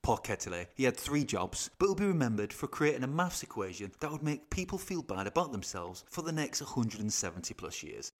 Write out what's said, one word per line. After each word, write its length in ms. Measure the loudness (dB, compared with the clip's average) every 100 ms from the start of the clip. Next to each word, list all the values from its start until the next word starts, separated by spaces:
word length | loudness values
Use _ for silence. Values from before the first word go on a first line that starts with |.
Poor 140 | 4 2
Quetelet, 520 | 2 -4 -2 -4 -6
he 120 | 2 2
had 120 | 2
three 260 | 0 0
jobs, 460 | 2 0 0 -2 -6 _
but 100 | 2
will 60 |
be 140 | 4 4
remembered 440 | 6 4 2 0
for 140 | -4 -6
creating 380 | 4 4 4
a 40 | 0
maths 360 | 2 0 0
equation 480 | -6 -4 -4 -4 -8 -4
that 120 | -4
would 120 | 0
make 260 | 0 0 -2
people 300 | -2 -2 -4
feel 240 | -2 -4
bad 240 | -2 -2 2
about 240 | 2 2
themselves 520 | 0 -4 -6 -6 -8 -8
for 140 | -6
the 80 | -2
next 300 | 0 0 -2
hundred 400 | -2 0 0 0
and 120 | 0
seventy 400 | 0 -2 -4 -8
plus 300 | -8 -8 -8
years. 280 | -10 -10 -10